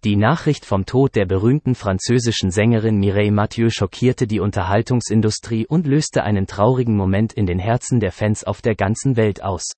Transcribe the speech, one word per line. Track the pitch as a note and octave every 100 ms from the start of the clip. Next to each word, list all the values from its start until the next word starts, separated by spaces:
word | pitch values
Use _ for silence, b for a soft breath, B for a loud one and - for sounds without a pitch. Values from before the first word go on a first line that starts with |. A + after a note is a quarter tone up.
Die | G#2+
Nachricht | G#2 G#2+ D#3+ - C#3+
vom | - G2 F#2+
Tod | B2 C3+ A#2
der | F#2+
berühmten | F#2+ A2 D3 -
französischen | B2 G#2 F#2 - B2 A#2 G#2+ F#2+
Sängerin | F#2 G#2+ A2+ A2 G#2+
Mireille | G2 G2 G#2
Mathieu | G#2 G#2 - A2+
schockierte | - G2 - B2 - A2+
die | G#2
Unterhaltungsindustrie | G2+ G2+ F#2 G2+ A2+ B2 - A2 G#2+ - - A#2 A2
und | D#3+ D3+
löste | C#3+ D3 D3
einen | - G#2 F#2+
traurigen | - G#2+ B2+ A#2+ G#2
Moment | F#2+ F#2+ A2
in | - G2
den | F2
Herzen | G2+ A#2+ - B2
der | G2+
Fans | - G#2+ G#2+
auf | - G#2
der | A#2+ G#2+
ganzen | G2 A2+ C#3 A#2
Welt | A2 F#2+
aus. | F#2+ F2+ -